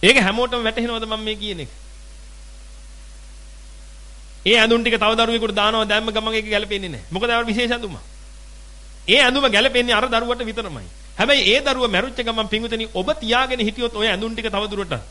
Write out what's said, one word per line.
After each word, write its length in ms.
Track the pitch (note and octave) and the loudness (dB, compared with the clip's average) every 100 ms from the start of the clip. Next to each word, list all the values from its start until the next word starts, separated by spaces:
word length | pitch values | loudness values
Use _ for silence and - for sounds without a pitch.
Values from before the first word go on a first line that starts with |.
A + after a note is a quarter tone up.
ඒක 160 | F3+ C4 | 8 8
හැමෝටම 440 | F#3+ G#3+ B3 A#3+ | 6 2 0 0
වැටහෙනවද 420 | A3+ A3 A#3 A#3 | 0 0 -2 -2
මම 180 | A3 A3 | -4 -6
මේ 140 | G#3+ G#3+ | -4 -6
කියන 240 | G#3 F3+ | -6 -8
එක? 100 | C3 - - - - - - - - - - - - - - - - - - - - - - - - - - - | -10 -12 -18 -18 -18 -18 -18 -18 -18 -18 -18 -18 -18 -18 -18 -18 -18 -18 -18 -18 -18 -18 -18 -18 -18 -18 -18 -4
ඒ 140 | - A3+ | 4 6
ඇඳුම් 240 | A3+ A#3 | 6 6
ටික 160 | A#3 A3 | 4 2
තව 160 | G#3+ | 2
දරුවෙකුට 400 | A3+ A3+ A#3 A3 | 4 4 2 0
දානවා 300 | G3+ G#3 A3 | 2 2 2
දැම්ම 240 | G#3+ G#3 A3+ | 2 0 0
ගමන් 260 | A3 A3 | -2 -2
ඒක 140 | A3 G#3+ | -4 0
ගැලපෙන්නේ 420 | G#3 G#3 G3+ F#3 | -2 -2 -4 -6
නැහැ. 180 | C3 - | -8 -6
මොකද 220 | F3 A#3 | -4 0
ඒක 160 | A#3 A#3 | 0 2
විශේෂ 260 | G#3+ A#3+ | 0 0
ඇඳුමක්. 240 | A#3+ A3 D3 - - - - - - - - - - | 0 -4 -10 -14 -18 -18 -18 -18 -18 -18 -18 -18 -14
ඒ 160 | - A3+ | 4 6
ඇඳුම 280 | B3+ C4 C4+ | 6 6 4
ගැලපෙන්නේ 460 | G3+ B3+ A#3+ A#3+ | 4 4 2 2
අර 120 | A3 B3+ | 2 4
දරුවට 380 | A3+ A#3+ A#3+ | 0 0 -4
විතරමයි. 440 | A3+ A3 G#3+ C#3 F#2+ - - | -4 -6 -6 -8 -12 -16 -18
හැබැයි 300 | - A3 C#4+ F#3+ | -2 4 6 6
ඒ 140 | A#3+ | 4
දරුව 220 | C#4+ C4 A#3+ | 4 2 2
මැරුච්ච 320 | F#3 B3 - | 2 0 -4
ගමන් 300 | A#3 A3 G#3+ | -4 -2 -2
පින්විතනි 380 | G#3+ A#3 A3+ A3 | -2 -2 -4 -4
ඔබ 180 | - F#3 | -4 -2
තියාගෙන 460 | D#4 A3 A#3+ C4 B3+ | -2 2 2 2 0
හිටියොත් 340 | A3 G#3+ A#3+ | -2 0 -4
ඔය 140 | A3 A3 | 0 0
ඇඳුම් 240 | F#3+ A3 | 0 -2
ටික 160 | A3+ G3 | -4 -4
තව 160 | G3 G#3+ | -2 -4
දුරට 280 | G3+ F#3+ C3 - | -4 -4 -6 -8